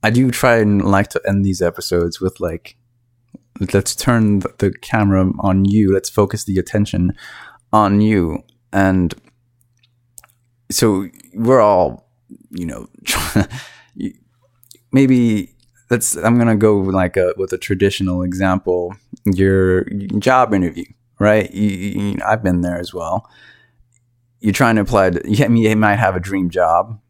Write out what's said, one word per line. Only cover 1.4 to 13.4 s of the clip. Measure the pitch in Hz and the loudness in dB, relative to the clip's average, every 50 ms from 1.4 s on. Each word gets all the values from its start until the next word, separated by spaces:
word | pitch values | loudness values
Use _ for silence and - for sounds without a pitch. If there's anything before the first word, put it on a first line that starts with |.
| 98 | 0
these | 98 95 87 | 0 0 0
episodes | 92 85 85 - - - 90 87 85 85 82 - | -2 -2 -2 -4 -8 -2 -2 0 0 -2 -4 -4
with, | 92 92 - - | -6 -6 -6 -4
like, | - 85 82 85 _ - - _ _ _ _ _ _ _ _ _ _ _ _ - _ _ _ - 101 92 - | -6 -6 -6 -8 _ -18 -20 _ _ _ _ _ _ _ _ _ _ _ _ -20 _ _ _ -8 -8 0 0
"Let's | 98 95 - - | 0 0 0 -8
turn | - - - 123 117 110 107 104 98 | -4 -2 0 0 2 2 2 2 0
the, | 90 - - _ | -2 -6 -6 _
the | - 98 | -4 -4
camera | - - - - - 113 104 101 98 95 92 92 - - | -4 -6 -12 -4 -2 0 2 2 2 2 2 0 -2 -2
on | - 98 92 95 98 | -2 0 0 2 2
you. | 98 101 110 107 95 98 | 2 2 2 2 2 2
Let's | 95 - - | 0 -2 -4
focus | - - 101 98 - 104 - | 0 0 0 0 -2 -8 -6
the | - 95 92 | -4 -4 -4
attention | 90 - - 104 104 - - 92 87 92 - - - - - - - - - _ _ _ - | -4 -2 -2 -2 -2 0 0 -2 -2 -2 -2 -6 -12 -20 -20 -20 -20 -20 -20 _ _ _ 0
on | 107 107 98 101 101 | 2 2 4 2 2
you." | 107 107 110 98 87 82 78 - - _ _ _ _ _ | 2 2 2 0 0 -2 -4 -8 -12 _ _ _ _ _
And | - 98 98 95 92 92 90 85 - - _ _ _ _ _ _ _ _ _ _ _ _ _ _ _ _ _ _ _ - _ _ _ _ _ _ _ _ _ _ | -2 0 2 2 2 2 0 -2 -4 -8 _ _ _ _ _ _ _ _ _ _ _ _ _ _ _ _ _ _ _ -20 _ _ _ _ _ _ _ _ _ _
so | - - - 113 101 95 98 87 - - - _ - | -2 0 2 2 2 0 -2 -6 -12 -20 -20 _ -8
we're | 98 113 117 131 127 | -4 2 4 4 6
all, | 110 104 101 90 87 69 62 - _ _ _ _ _ _ - - _ _ | 6 6 4 4 2 0 -2 -8 _ _ _ _ _ _ -20 -20 _ _
you | - 87 87 | -12 -10 -10
know, | 80 71 - - - _ - - - - 90 82 - - | -10 -10 -12 -16 -18 _ -18 -8 -6 -6 -6 -6 -2 -2
<laughs> | 110 | -2